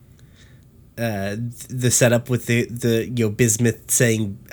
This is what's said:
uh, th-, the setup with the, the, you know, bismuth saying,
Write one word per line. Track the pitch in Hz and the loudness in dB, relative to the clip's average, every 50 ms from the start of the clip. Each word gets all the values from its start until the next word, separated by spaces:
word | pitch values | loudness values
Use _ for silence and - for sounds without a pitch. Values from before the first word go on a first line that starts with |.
| - - - - - - - - - - - - - - - - - - _ - | -20 -20 -20 -20 -20 -20 -20 -20 -20 -20 -20 -20 -20 -20 -20 -20 -20 -18 _ -4
uh, | 117 117 107 98 98 101 104 | -4 -2 -2 -2 -4 -4 -4
th-, | 110 120 120 120 - - - | -6 -6 -8 -8 -12 -14 -10
the | 131 127 123 123 | -6 -2 0 0
setup | 113 - 135 117 120 117 117 - | 4 4 4 4 4 2 0 -2
with | 123 117 - | -4 -4 -2
the, | - 120 117 120 | 0 0 0 0
the, | - 107 120 123 120 113 113 113 | -2 -6 -4 -2 0 0 0 0
you | 92 127 120 117 | -2 -2 -2 -2
know, | 107 | -2
bismuth | 104 - 127 117 101 107 120 117 110 - - - | 0 2 2 2 2 2 2 2 0 0 -4 -4
saying, | - - 131 117 113 110 110 98 98 - - - | 0 2 2 2 2 0 -2 -4 -6 -10 -12 -10